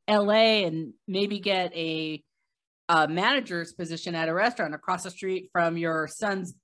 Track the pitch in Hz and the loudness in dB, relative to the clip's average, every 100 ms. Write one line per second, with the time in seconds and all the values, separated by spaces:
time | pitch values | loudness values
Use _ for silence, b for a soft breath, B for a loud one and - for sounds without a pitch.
0 | - 214 202 214 226 214 180 160 151 - | 0 2 4 6 6 4 2 -2 -6 -12
1 | - 185 202 202 190 190 180 160 165 160 | -6 -2 -2 -2 0 0 -2 -4 -4 -4
2 | 160 151 _ _ _ _ _ _ - 165 | -4 -8 _ _ _ _ _ _ 0 4
3 | 151 165 208 277 214 175 165 - 170 165 | 4 2 2 2 0 -6 -8 -8 -8 -8
4 | 185 165 160 170 220 240 170 151 - 180 | -6 -4 -2 2 0 0 -4 -4 -4 -4
5 | 185 - 190 185 185 180 170 165 165 160 | -4 -8 -6 -6 -4 0 0 0 -2 -2
6 | 156 - 214 196 180 - | -4 -4 -4 -2 -6 -12